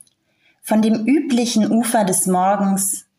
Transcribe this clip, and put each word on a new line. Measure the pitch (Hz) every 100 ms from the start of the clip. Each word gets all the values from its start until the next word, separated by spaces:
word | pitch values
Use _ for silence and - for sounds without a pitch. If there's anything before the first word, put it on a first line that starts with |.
| _ _ _ _ _ _
Von | - 220
dem | 220 214 220
üblichen | 302 285 247 233 220 208
Ufer | 226 240 233
des | 190 185 185
Morgens | 180 190 202 196 190 196 - -